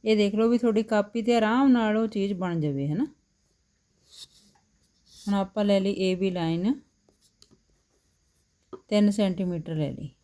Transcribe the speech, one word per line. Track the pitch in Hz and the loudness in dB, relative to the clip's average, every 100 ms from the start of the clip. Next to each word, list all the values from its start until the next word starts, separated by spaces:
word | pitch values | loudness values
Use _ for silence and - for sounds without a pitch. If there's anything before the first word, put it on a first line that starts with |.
ਇਹ | 220 220 | 2 2
ਦੇਖ | 202 | 2
ਲਓ | 208 226 | 2 2
ਵੀ | 240 | 2
ਤੁਹਾਡੀ | 233 214 | 2 0
ਕਾਪੀ | 220 214 202 233 | 0 -2 -2 -4
'ਤੇ | 220 233 | 0 2
ਆਰਾਮ | 214 240 277 | 2 4 4
ਨਾਲ | 247 220 214 | 4 2 0
ਉਹ | 226 | -2
ਚੀਜ਼ | 214 196 | -2 -4
ਬਣ | 190 180 170 | -2 -4 -2
ਜਾਵੇ, | 151 139 139 | -2 -2 -4
ਹੈ | |
ਨਾ। | 156 294 _ _ _ _ _ _ _ _ _ _ - - _ _ _ _ _ _ _ _ | -2 -4 _ _ _ _ _ _ _ _ _ _ -20 -20 _ _ _ _ _ _ _ _
ਹੁਣ | - - | -14 -4
ਆਪਾਂ | 202 190 - | -2 -2 -2
ਲੈ | 202 196 | 0 2
ਲਈ | 190 202 | 0 -2
ਏ | 190 | -2
ਬੀ | 185 190 | -2 -2
ਲਾਈਨ | 180 165 165 190 285 - _ _ _ _ _ _ _ _ _ _ _ _ _ _ _ _ _ _ - _ | -2 -2 -2 -2 -2 -6 _ _ _ _ _ _ _ _ _ _ _ _ _ _ _ _ _ _ -20 _
ਤਿੰਨ | 208 208 | 2 2
ਸੈਂਟੀਮੀਟਰ | 202 202 180 180 175 160 | 2 0 0 -4 -4 -6
ਲੈ | 160 143 | -4 -4
ਲਈ | 131 147 _ | -6 -14 _